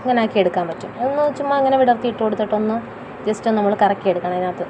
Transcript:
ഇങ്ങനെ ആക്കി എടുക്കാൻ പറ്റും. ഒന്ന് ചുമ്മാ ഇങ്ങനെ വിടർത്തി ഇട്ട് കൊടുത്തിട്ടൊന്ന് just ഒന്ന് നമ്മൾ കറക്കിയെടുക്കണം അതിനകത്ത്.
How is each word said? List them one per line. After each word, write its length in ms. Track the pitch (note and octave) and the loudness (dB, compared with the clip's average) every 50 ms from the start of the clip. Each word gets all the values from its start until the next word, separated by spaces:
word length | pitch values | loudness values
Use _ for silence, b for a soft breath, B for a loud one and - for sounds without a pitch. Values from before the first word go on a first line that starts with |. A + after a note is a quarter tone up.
| - | 0
ഇങ്ങനെ 160 | B3+ B3 A#3+ A3+ | 0 0 2 0
ആക്കി 140 | G#3+ - A3 F#3 | 0 2 2 2
എടുക്കാൻ 200 | F3+ - F#3 F3 E3 | 2 2 0 -4 -4
പറ്റും. 220 | E3 - - - - - A#3 | -6 -10 -10 -12 -8 -4 -4
ഒന്ന് 180 | C4 C#4 D4 D4 D4 C#4+ - | -2 0 0 0 0 0 -2
ചുമ്മാ 180 | C#4+ C#4 C#4 C#4 | -2 0 2 2
ഇങ്ങനെ 160 | C4+ C4+ C4+ C4+ | 2 2 4 4
വിടർത്തി 260 | C4 B3 A#3+ A3+ A#3 B3 | 4 4 4 2 2 -4
ഇട്ട് 100 | G#3+ - A3+ | -2 0 0
കൊടുത്തിട്ടൊന്ന് 540 | G#3+ G#3+ - G#3+ G#3 - G#3+ G#3+ G#3+ A3 A#3 A3+ - - - - - - - - - | -2 0 -2 -2 -2 0 0 0 0 -2 -4 -6 -10 -14 -16 -16 -16 -14 -8 -4 -4
just 160 | G#3+ G#3+ - A#3 | -4 -2 0 0
ഒന്ന് 80 | A3 G#3+ | 2 2
നമ്മൾ 140 | G#3 G3+ G#3 G#3 | 2 2 4 4
കറക്കിയെടുക്കണം 520 | G#3+ G3 G3+ G3 - G3 F3 F3 F3 F3+ F3+ | 4 2 2 2 0 0 0 0 0 -2 -2
അതിനകത്ത്. 300 | F3+ F3+ F3+ F3+ - E3+ D3+ | -2 -2 -2 -2 -4 -8 -10